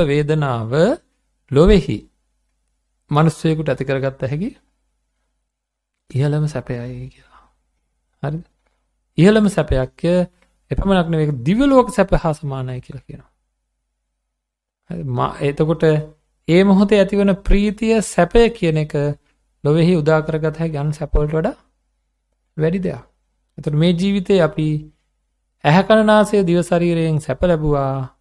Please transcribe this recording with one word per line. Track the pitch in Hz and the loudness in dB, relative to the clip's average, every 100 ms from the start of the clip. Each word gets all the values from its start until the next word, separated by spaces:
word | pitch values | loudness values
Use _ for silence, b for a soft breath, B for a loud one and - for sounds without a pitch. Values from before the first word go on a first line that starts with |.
වේදනාව | 160 143 147 156 143 120 110 135 180 339 _ _ _ _ _ | 0 0 0 -2 0 -2 -2 0 0 0 _ _ _ _ _
ලොවේහි | 131 175 208 - 104 - _ _ _ _ _ _ _ _ _ _ | 2 6 4 2 -6 -8 _ _ _ _ _ _ _ _ _ _
මිනිස්සෙකුට | 147 160 - 165 156 151 | 0 0 0 -4 -2 -4
ඇති | 127 135 | -4 -4
කරගත්ත | 135 135 131 | -4 -4 -6
හැකි | 127 147 220 - _ _ _ _ _ _ _ _ _ _ _ _ _ _ _ | -8 -6 -8 -12 _ _ _ _ _ _ _ _ _ _ _ _ _ _ _
ඉහළම | 127 143 151 151 | -4 -2 -2 -4
සැපයයි | 135 - 123 120 123 127 | -6 -10 -10 -10 -14 -16
කියලා. | - _ - _ _ _ _ _ _ _ _ | -20 _ -20 _ _ _ _ _ _ _ _
හරිද? | 143 156 175 _ _ _ _ _ _ - | -10 -10 -12 _ _ _ _ _ _ 2
ඉහළම | 180 220 208 | 4 4 2
සැපයක් | 180 151 135 127 - 165 180 180 _ _ _ _ | 0 -2 -2 -4 -4 -2 0 -2 _ _ _ _
එපමණක් | 143 190 190 165 | -4 0 0 0
නෙවෙයි, | 160 151 | 0 -2
ඒක | 139 | -2
දිව්‍ය | 120 214 285 | -2 0 4
ලෝක | 269 240 | 2 2
සැප | - 185 | -2 0
හා | 156 165 | 0 -2
සමානයි | 151 147 135 127 127 | -4 -8 -8 -8 -10
කියලා | - 131 | -14 -20
කියනවා. | - 143 _ _ _ _ _ _ _ _ _ _ _ _ _ _ _ _ _ | -18 -20 _ _ _ _ _ _ _ _ _ _ _ _ _ _ _ _ _
හරි, | 170 147 | -12 -8
මා-, | 123 135 - | -4 -4 -4
එතකොට | 147 143 156 160 160 156 151 _ _ _ - | -6 -2 -2 0 0 0 -4 _ _ _ 0
ඒ | 170 | 2
මොහොතේ | 196 190 202 208 | 4 4 4 2
ඇතිවන | 190 202 196 190 | 2 2 0 0
ප්‍රීතිය, | - - 208 208 226 226 | 2 2 2 -2 0 0
සැපය | - - 175 233 233 | 0 0 2 4 2
කියන | 233 170 156 | 2 -2 -2
එක | 151 147 143 143 _ _ _ _ | -2 -2 -4 -6 _ _ _ _
ලොවේහි | 147 156 165 180 | 0 2 4 2
උදා | 147 160 | 2 0
කරගත | 156 156 156 156 | 0 -4 -4 -4
හැකි | 165 147 | -6 -4
අන් | 147 | -6
සැප | 151 151 | -6 -2
වලට | - 151 156 | 0 0 0
වඩා | 185 302 _ _ _ _ _ _ _ _ _ - | -2 -6 _ _ _ _ _ _ _ _ _ -4
වැඩි | 156 190 | -2 -2
දෙයක්. | 180 131 - _ _ _ _ - | -6 -8 -16 _ _ _ _ -10
එතකොට | 151 147 | -4 0
මේ | 170 | 2
ජීවිතේ | 170 196 196 185 196 | 2 0 -2 0 2
අපි | 156 156 156 151 151 _ _ _ _ _ _ _ | 2 0 -4 -4 -8 _ _ _ _ _ _ _
ඇහැ, | 143 180 | 2 2
කන, | 196 220 214 | 4 2 4
නාසය, | 214 208 208 | 4 4 2
දිව, | 185 175 | 2 0
ශරීරයෙන් | 170 175 175 165 160 156 | 0 0 0 0 0 -2
සැප | - 127 | -4 -4
ලැබුවා. | 180 160 151 143 135 135 131 _ | 0 0 0 0 -2 -4 -8 _